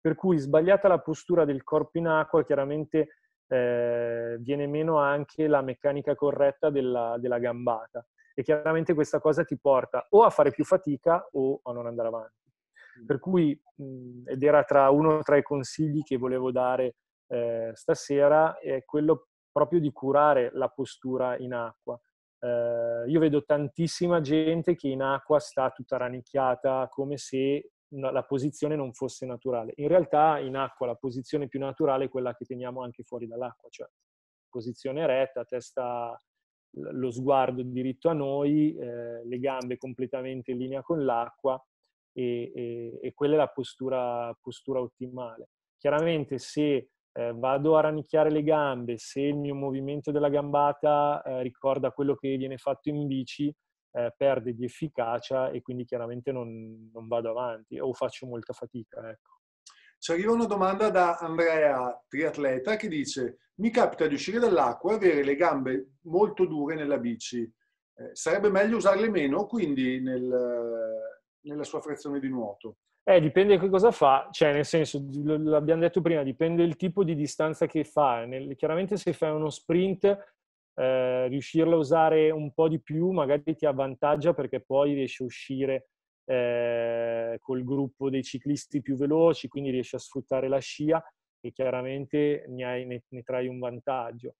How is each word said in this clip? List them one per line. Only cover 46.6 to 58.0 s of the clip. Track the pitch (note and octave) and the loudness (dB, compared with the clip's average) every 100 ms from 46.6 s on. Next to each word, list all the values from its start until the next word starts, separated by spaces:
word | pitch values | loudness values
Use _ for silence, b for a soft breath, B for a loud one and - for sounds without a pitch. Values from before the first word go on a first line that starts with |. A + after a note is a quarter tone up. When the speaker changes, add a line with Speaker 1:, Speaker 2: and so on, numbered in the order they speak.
| D3+ C#3 - _ _ | 2 2 -2 _ _
Speaker 1:
eh, | - A#2 | -8 -6
vado | A#2 B2+ C#3 D3 D#3 | -2 0 2 4 6
a | |
rannicchiare | D3+ D3+ - D#3 D#3 | 4 0 0 2 4
le | D3+ | 2
gambe, | D3+ D#3 C#3+ B2+ A#2+ A#2 | 2 2 2 -2 -6 -8
se | - - | -8 -4
il | C#3+ D3 | -2 -2
mio | C#3+ | -4
movimento | C#3 C#3 C3+ C3+ D3 C#3+ | -4 -4 -6 -6 -6 -2
della | D3 D3 | 0 2
gambata, | C#3+ C#3+ C#3+ C#3+ D3 D3+ D3 D3 D3 | 0 0 2 2 2 2 4 2 0
eh, | - C3 | -4 -6
ricorda | B2+ - C3+ C3+ C3 | -6 -4 -2 0 -2
quello | A#2+ C#3+ C3+ | -2 -2 0
che | C3+ C3+ | -2 -4
viene | C3+ C3 | -4 -8
fatto | - C3+ - | -6 -6 -4
in | D3 D3 | -4 -4
bici, | C3+ B2 - D3 D3+ _ _ _ | -4 -6 -4 -6 -6 _ _ _
eh, | B2 A#2+ - | -6 -6 0
perde | C#3 B2+ A#2 | 0 2 -2
di | A#2 | -6
efficacia | A#2+ - D#3+ - A#2 A#2+ - C3 C3 | -8 -6 -8 -4 -4 -4 -4 -2 -2
e | C#3 | -6
quindi | - B2 | -8 -10
chiaramente | B2 B2+ A#2 B2 A#2+ | -6 -6 -6 -8 -6
non, | C3 A#2 A2+ A2+ A2+ A2 | -6 -8 -12 -16 -18 -20
non | A2+ A2+ | -18 -4
vado | A#2 A2+ | -4 -2
avanti | A2+ B2 A2 A2 C3 | -4 -6 -8 _ -8
o | C3+ | -6
faccio | B2 | -4